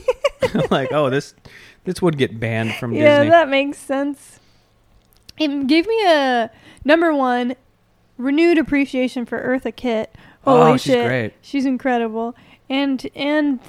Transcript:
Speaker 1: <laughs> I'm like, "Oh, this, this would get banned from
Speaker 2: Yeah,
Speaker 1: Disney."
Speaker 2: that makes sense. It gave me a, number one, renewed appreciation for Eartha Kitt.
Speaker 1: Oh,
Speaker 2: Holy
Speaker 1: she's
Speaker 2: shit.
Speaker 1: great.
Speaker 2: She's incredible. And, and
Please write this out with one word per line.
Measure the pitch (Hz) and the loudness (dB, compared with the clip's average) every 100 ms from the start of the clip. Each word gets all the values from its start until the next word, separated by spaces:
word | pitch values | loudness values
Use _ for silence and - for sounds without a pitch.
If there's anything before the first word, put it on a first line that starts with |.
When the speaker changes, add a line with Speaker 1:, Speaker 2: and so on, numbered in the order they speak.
| - | 0
Speaker 1:
<laughs> | - 539 - 494 | -4 -6 -4 -4
I'm | - - | -2 0
like, | 160 131 | -2 0
"Oh, | 147 135 | 0 0
this, | 139 - _ - - - _ | -2 -6 _ -20 -20 -20 _
this | - 175 | -10 -2
would | 175 143 | -2 0
get | 127 113 | -2 -2
banned | 113 113 113 | -4 -4 -4
from | 113 120 | -6 -6
Speaker 2:
Yeah, | 113 302 285 | 2 4 6
Speaker 1:
Disney." | 294 | 6
Speaker 2:
that | 339 277 | 4 4
makes | 269 277 - | 0 -2 -8
sense. | - 269 285 277 - - _ _ _ _ _ _ _ _ - - | -6 -4 -4 -8 -16 -20 _ _ _ _ _ _ _ _ -20 -4
It | 302 285 262 | -4 -2 0
gave | 320 392 | 0 2
me | 453 381 | 0 2
a, | 302 262 240 226 _ - - | 2 2 0 -2 _ -20 -10
number | 262 330 339 | 0 2 2
one, | 285 254 247 247 - _ _ _ _ _ - | 0 0 -2 -4 -8 _ _ _ _ _ -8
renewed | 262 294 339 330 | -2 2 4 4
appreciation | 247 277 269 254 254 254 | 2 0 0 -2 -2 -4
for | 233 233 | -6 -6
Eartha | 247 254 240 | -2 -2 -4
Kitt. | - 247 220 - - - _ | -6 -4 -4 -6 -14 -20 _
Speaker 1:
Oh, | 277 247 240 | 2 4 6
Speaker 2:
Holy | 262 | 4
Speaker 1:
she's | 277 | 2
Speaker 2:
shit. | 247 240 | 0 2
Speaker 1:
great. | 254 151 _ | -2 -4 _
Speaker 2:
She's | - 277 | -8 -4
incredible. | 269 247 262 240 226 220 233 - - _ _ | -2 -2 -2 -2 -2 -6 -8 -10 -20 _ _
And, | 269 277 254 269 | -4 -2 -4 -8
and | - 277 302 294 247 | -8 -2 0 0 -4